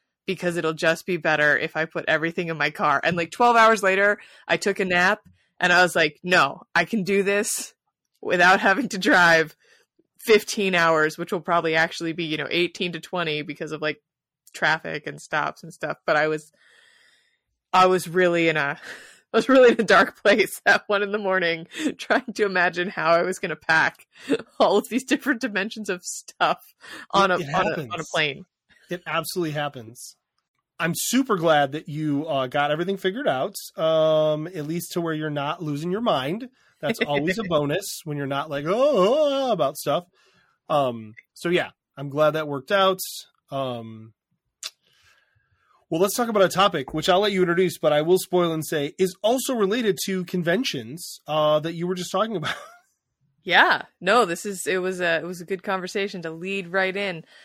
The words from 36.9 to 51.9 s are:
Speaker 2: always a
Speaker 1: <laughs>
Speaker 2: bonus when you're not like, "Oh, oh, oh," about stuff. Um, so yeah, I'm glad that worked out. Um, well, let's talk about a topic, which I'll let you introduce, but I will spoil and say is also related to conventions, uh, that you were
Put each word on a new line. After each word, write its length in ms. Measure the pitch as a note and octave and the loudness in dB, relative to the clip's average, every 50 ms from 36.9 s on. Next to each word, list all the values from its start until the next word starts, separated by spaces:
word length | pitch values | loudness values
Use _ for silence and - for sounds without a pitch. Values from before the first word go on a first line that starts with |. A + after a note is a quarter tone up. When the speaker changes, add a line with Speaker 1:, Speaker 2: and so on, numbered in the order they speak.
| - - | -4 -4
Speaker 2:
always 400 | F#3 D3 D3 C#3 D3+ F3 F#3 A3+ | -4 -2 -2 -2 -2 -2 -4 -4
a 60 | G#3+ | -4
Speaker 1:
<laughs> 40 | F3 | -2
Speaker 2:
bonus 520 | E3+ D3 D3 C#3+ D3+ F#3+ G#3 - - - - | 0 0 0 0 -2 -4 -6 -8 -12 -12 -10
when 120 | D#3 D3 | -8 -8
you're 100 | C#3+ C#3+ | -6 -6
not 240 | C3+ C#3 C#3 D#3 D#3+ | -4 -4 -6 -6 -6
like, 140 | C#3+ C#3+ C#3+ | -6 -6 -4
"Oh, 80 | E3 G3 | -2 0
oh, 760 | A#3+ C4+ D4+ C#4 F#3+ F3+ G#3 C4 D#4 D4+ C#4+ C4+ C#4 C4+ B3 | 2 2 2 4 4 4 4 4 2 2 2 0 0 0 0
oh," 40 | |
about 240 | G#3+ E3 C#3+ C3+ - | 0 0 0 -2 -2
stuff. 300 | - - D3+ C#3+ F3 - _ _ _ _ _ _ _ _ _ _ _ _ - | -4 -4 -2 -2 -2 -4 _ _ _ _ _ _ _ _ _ _ _ _ -2
Um, 460 | D#3+ D3 C#3 B2 A#2 A2+ A2 G#2+ A2 - - _ _ | 0 0 0 0 -2 -6 -10 -16 -20 -20 -20 _ _
so 160 | - - E3+ | -6 -2 0
yeah, 200 | F3+ E3 B2 F#2 - _ _ _ _ | 0 0 -2 -4 -10 _ _ _ _
I'm 120 | - C#3+ C#3+ | -12 -10 -4
glad 220 | C3+ D3 D3+ D3+ | 0 2 2 2
that 180 | D3+ D#3 D#3 D3 | 2 0 -4 -4
worked 240 | C#3+ C3+ C3 - | -6 -6 -4 0
out. 260 | G3+ G3 F#3+ F#3+ F#3 F#3 - - - - - _ _ _ _ - | 2 2 4 2 2 0 -4 -10 -12 -14 -16 _ _ _ _ -10
Um, 600 | C#3+ C3+ C3+ B2+ B2 A#2 A2+ A2+ A2 A2 A2 A2+ _ _ _ _ _ _ _ _ _ _ - - - _ _ _ _ _ _ _ _ _ _ _ _ _ _ _ _ _ _ _ _ _ _ - | -8 -6 -6 -6 -6 -8 -10 -14 -16 -18 -20 -20 _ _ _ _ _ _ _ _ _ _ -16 -16 -16 _ _ _ _ _ _ _ _ _ _ _ _ _ _ _ _ _ _ _ _ _ _ -6
well, 100 | D#3+ E3 | -2 0
let's 140 | F#3+ G3+ - | 0 0 0
talk 120 | - A#3+ A3+ | -2 -2 0
about 160 | G#3 G3+ F#3+ | 2 2 2
a 40 | E3 | 4
topic, 460 | - F3+ G3 G3+ F3+ D3+ C3 - - | 4 4 2 2 2 -2 -6 -6 -6
which 140 | D#3 - F#3+ | -2 0 2
I'll 120 | F3+ F#3+ | 2 4
let 120 | G#3 G#3 | 2 2
you 100 | G3+ F#3 | 2 2
introduce, 340 | F3+ F3 E3+ F3+ F#3+ E3+ - | 2 2 2 2 2 0 0
but 160 | - E3+ D#3 | 0 2 2
I 100 | D3 D3+ | 2 2
will 160 | D#3 E3+ F#3 F3+ | 4 2 2 2
spoil 340 | - - F3+ F3+ F3 E3 | 2 0 0 2 2 2
and 120 | D#3+ D#3+ D3+ | 0 -2 -4
say 300 | - E3+ D3 C#3+ D3+ - | -4 -4 -2 -2 -2 -2
is 180 | - F#3 F#3 - - | -2 -2 -2 -2 -2
also 320 | - G#3+ B3 C4 - - C4 | 0 0 0 0 0 -2 0
related 440 | A3+ G3+ F#3 G#3+ B3+ A3+ G#3 F#3 - - | 0 0 0 0 0 0 0 -2 -2 -2
to 180 | F#3+ F#3+ F#3 F3+ | -4 -4 -4 -4
conventions, 960 | - - F3+ D#3+ E3+ F3 A3+ C4+ - - C3 A2 A2+ C#3+ E3+ - - - - _ | -4 -4 -4 0 0 0 0 -2 -4 -6 -8 -8 -10 -12 -14 -14 -16 -16 -14 _
uh, 320 | - D3+ D#3 D3+ D3+ D3+ D3+ | -4 0 2 2 4 2 2
that 140 | D3+ E3+ F3 | 0 -2 -6
you 120 | E3 E3+ | -6 -6
were 80 | F3 | -6